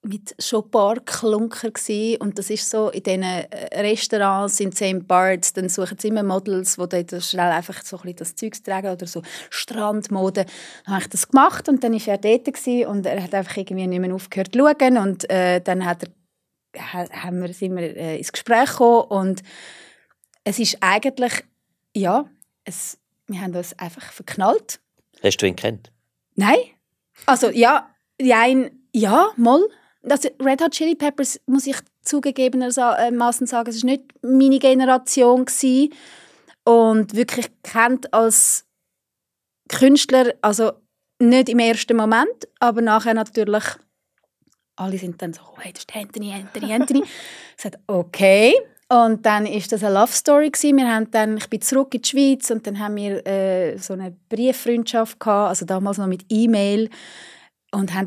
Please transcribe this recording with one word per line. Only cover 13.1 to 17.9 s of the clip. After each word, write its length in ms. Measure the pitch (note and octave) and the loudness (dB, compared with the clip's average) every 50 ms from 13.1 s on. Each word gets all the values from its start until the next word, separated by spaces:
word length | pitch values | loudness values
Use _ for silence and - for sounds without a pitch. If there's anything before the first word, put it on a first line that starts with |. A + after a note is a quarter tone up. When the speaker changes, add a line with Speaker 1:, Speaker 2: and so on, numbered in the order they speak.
| C3 G3+ | -4 -4
Speaker 1:
hat 140 | F3+ F3+ - | -6 -4 -4
einfach 220 | G3 F#3 - - | -4 -4 -4 -8
irgendwie 320 | G#3 F#3+ - F#3+ F#3 F#3+ F#3 | -10 -8 -8 -6 -6 -4 -4
nicht 100 | F3+ F3+ | -4 -4
mehr 160 | F#3 F#3 F#3 | -4 -4 -4
aufgehört 380 | F#3+ F#3 - - G3 F#3+ F#3 | -8 -10 -10 -6 -6 -6 -2
zu 80 | - A#3+ | 2 4
schauen. 360 | C#4 D4+ D4 D4 C#4 C4 B3+ | 4 4 4 4 4 4 4
Und, 320 | A#3 G3 G3 F#3+ F#3 - - | 2 2 -2 -4 -6 -4 -2
äh, 320 | F#3+ F#3 F3+ F3+ F3+ F3+ | 0 0 2 2 0 0
dann 240 | F3+ - F3+ F#3 F#3 | 0 -2 -2 -2 -2
hat 200 | F3 F3 F3 - | -4 -4 -6 -8
er, 880 | - _ _ _ _ _ _ _ _ _ _ _ _ - - - - | -16 _ _ _ _ _ _ _ _ _ _ _ _ -20 -18 -16 -12
ha-, 180 | - F3+ F3+ F3 | -10 -10 -10 -10
haben 320 | - - - F3+ F3+ F3+ | -12 -14 -10 -8 -6 -6
wir, 100 | F3+ F3 | -6 -8
sind 220 | F3+ - G3+ F#3 F#3 | -8 -8 -8 -6 -6
wir, 220 | F3+ E3+ E3 | -6 -6 -8